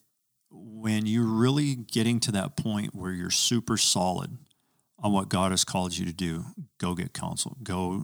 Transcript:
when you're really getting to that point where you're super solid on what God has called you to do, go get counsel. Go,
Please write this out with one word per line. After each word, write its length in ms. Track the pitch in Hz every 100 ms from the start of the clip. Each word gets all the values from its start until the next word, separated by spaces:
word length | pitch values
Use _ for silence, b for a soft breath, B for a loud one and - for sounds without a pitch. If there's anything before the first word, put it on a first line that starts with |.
| _ _ _ _ _
when 560 | 95 110 110 110 107 107
you're 180 | 117 113
really 500 | 110 127 143 143 127
getting 440 | 110 117 113 120
to 100 | -
that 240 | 101 98 -
point 380 | 113 104 104 -
where 160 | 92
you're 180 | 90 90
super 480 | - - 120 - 107
solid 600 | - 98 92 90 90 120 - _ _ _ _ -
on 120 | 104
what 160 | 98 95
God 220 | 92 92
has 120 | 92
called 340 | - 95 90 85
you 80 | 90
to 80 |
do, 320 | 82 87 82 - - - -
go 160 | 90 90
get 180 | -
counsel. 440 | - 87 87 - 135
Go, 400 | 107 90 90 95